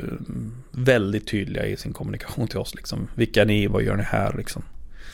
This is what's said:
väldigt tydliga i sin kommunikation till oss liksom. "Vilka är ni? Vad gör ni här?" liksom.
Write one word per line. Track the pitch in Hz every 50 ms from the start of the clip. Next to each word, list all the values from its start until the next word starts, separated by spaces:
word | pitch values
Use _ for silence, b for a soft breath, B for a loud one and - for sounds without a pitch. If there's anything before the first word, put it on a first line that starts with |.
| - - - - - - 123 120 113 110 120 127 - -
väldigt | - 123 127 131 123 113 98 98 98 85 - -
tydliga | 110 101 95 - - 107 104
i | 104 101
sin | - - 107
kommunikation | - - - - - - - - - - 117 -
till | - -
oss | - - -
liksom. | - - - - - 110 - -
"Vilka | - 113 - - 110
är | 107
ni? | 107 104 104 101
Vad | 104 107 107
gör | 110 104 98
ni | 104
här?" | 104 - - 104 98 - -
liksom. | - - - - - - - - - - - B B B B